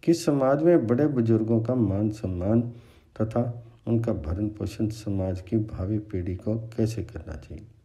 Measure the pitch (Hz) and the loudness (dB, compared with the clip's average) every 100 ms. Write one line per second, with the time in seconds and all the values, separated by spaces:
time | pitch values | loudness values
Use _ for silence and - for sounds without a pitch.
0 | - 170 - 143 131 143 165 170 113 123 | 2 2 2 2 4 4 6 6 4 2
1 | 151 135 113 113 110 117 117 127 104 95 | 2 2 4 2 4 0 2 2 2 2
2 | 110 107 98 90 92 117 117 - - - | 0 -2 -6 -2 2 2 2 -8 -20 -20
3 | _ - 113 120 120 - - - - 113 | _ -6 -2 -2 -4 -6 -16 -14 -2 0
4 | 113 90 78 90 107 - 98 - 107 - | 0 -2 -4 -2 -4 -4 -8 -2 -4 -4
5 | - 98 92 90 - 113 107 - 92 107 | -4 -2 -2 -4 -2 -2 -2 -6 -4 -4
6 | 104 92 90 90 - 110 113 - 110 107 | -4 -6 -6 -6 -4 -4 -6 -2 -2 -2
7 | 92 - - 76 - - 104 - | -10 -12 -12 -14 -14 -16 -16 -20